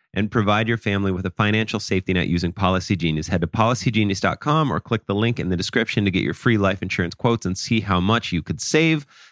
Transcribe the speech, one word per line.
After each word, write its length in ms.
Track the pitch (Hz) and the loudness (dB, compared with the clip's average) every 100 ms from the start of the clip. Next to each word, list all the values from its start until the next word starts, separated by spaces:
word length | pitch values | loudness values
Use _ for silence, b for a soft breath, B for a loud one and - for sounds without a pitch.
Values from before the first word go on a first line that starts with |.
| _ | _
and 160 | 95 104 | -4 -2
provide 380 | 123 104 104 113 | 0 2 2 2
your 100 | 117 | -2
family 320 | - 101 98 | 0 0 0
with 140 | 90 95 | -2 -4
a 40 | |
financial 480 | - 104 110 110 107 | 0 2 2 0 -4
safety 320 | - 95 90 | -2 -2 0
net 160 | 90 82 | 0 2
using 240 | 85 87 | 0 0
Policy 460 | 82 92 92 - 95 | 0 0 0 0 0
Genius. 320 | 80 78 78 | 0 -2 -2
Head 100 | 95 | -2
to 60 | 82 | -2
policygenius 720 | - 113 120 - 110 104 95 | 0 0 0 0 0 0 0
dot 220 | 98 73 | -2 -2
com 280 | 147 151 147 | 0 0 0
or 120 | 80 | -2
click 240 | - 113 - | -2 -4 -2
the 100 | 101 | 0
link 240 | 117 117 | 0 0
in 80 | 90 | -2
the 80 | 87 | -2
description 480 | - 120 110 - | -2 0 0 0
to 80 | 101 | 0
get 100 | 90 | 2
your 100 | - | -2
free 240 | - - 110 | -2 0 2
life 240 | 98 95 | 2 0
insurance 340 | 87 - 85 - | -4 -4 -4 -2
quotes 300 | 120 117 - | 0 0 -2
and 120 | 90 | -4
see 220 | - 113 | 0 -2
how 220 | 98 92 | 2 0
much 320 | 92 117 - | 2 2 0
you 80 | 85 | -4
could 180 | 78 78 | -4 -6
save. 460 | - 156 160 160 139 B B | 0 2 4 2 -4 B B